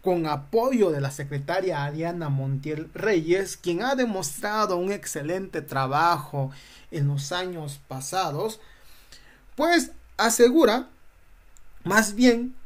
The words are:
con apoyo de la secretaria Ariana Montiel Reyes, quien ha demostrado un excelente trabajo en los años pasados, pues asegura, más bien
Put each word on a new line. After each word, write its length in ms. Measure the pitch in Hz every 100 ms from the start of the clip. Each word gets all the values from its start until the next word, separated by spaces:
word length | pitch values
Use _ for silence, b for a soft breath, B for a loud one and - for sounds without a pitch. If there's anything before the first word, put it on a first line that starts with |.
con 240 | 196 175 156
apoyo 640 | 143 - 226 247 247 190
de 100 | 147
la 100 | 135
secretaria 720 | - 139 143 139 180 185 151
Ariana 460 | 143 151 165 175 151
Montiel 600 | 135 135 135 151 151 165
Reyes, 640 | - 208 185 160 185 190 -
quien 260 | 175 170
ha 120 | 247
demostrado 840 | 262 240 190 - - 208 214 208 180
un 160 | 185
excelente 720 | 202 - 156 147 185 190 165
trabajo 880 | 143 135 131 143 170 160 139 143 135 B B B B
en 180 | 156 139
los 240 | 143 -
años 480 | 180 185 170 147 - -
pasados, 720 | 131 135 185 175 143 220 220 b b b b b b b b b -
pues 360 | 320 349 254 - - -
asegura, 720 | 226 226 240 311 285 240 - - - _ - - - - - -
más 320 | 170 208 214 202
bien 400 | 247 233 247 -